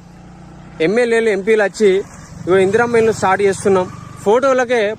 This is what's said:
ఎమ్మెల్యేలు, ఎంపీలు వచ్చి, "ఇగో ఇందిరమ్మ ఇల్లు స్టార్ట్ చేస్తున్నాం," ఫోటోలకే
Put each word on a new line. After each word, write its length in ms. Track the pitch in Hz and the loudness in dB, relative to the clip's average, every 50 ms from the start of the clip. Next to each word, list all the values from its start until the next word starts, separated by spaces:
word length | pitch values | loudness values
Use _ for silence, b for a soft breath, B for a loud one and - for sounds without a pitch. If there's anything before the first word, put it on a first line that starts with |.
| - - - - - - - - - - - - - - - - | -20 -20 -20 -20 -20 -20 -20 -20 -20 -20 -20 -20 -20 -14 -8 -4
ఎమ్మెల్యేలు, 480 | 156 170 202 240 247 233 226 226 226 220 | -2 0 0 0 0 0 0 0 0 0
ఎంపీలు 340 | 202 190 185 214 220 214 202 | -2 -2 0 0 2 2 0
వచ్చి, 340 | 190 - - 220 196 185 196 202 - - - - - - - - | 0 0 2 2 2 2 2 -2 -6 -12 -20 -20 -20 -18 -10 -4
"ఇగో 120 | 165 185 190 | 0 2 2
ఇందిరమ్మ 380 | 190 190 196 220 240 240 233 | 2 2 2 0 0 0 0
ఇల్లు 160 | 226 226 220 208 | 2 2 0 0
స్టార్ట్ 300 | - 208 190 190 190 202 | 0 0 0 0 2 0
చేస్తున్నాం," 480 | 196 185 - - 208 190 185 185 185 - - - - - - - | 0 0 0 0 0 0 0 0 -2 -8 -14 -18 -18 -18 -6 0
ఫోటోలకే 720 | 196 214 262 269 269 262 254 254 233 247 233 208 202 220 | 0 2 2 2 2 2 0 0 0 0 -2 -2 -2 -4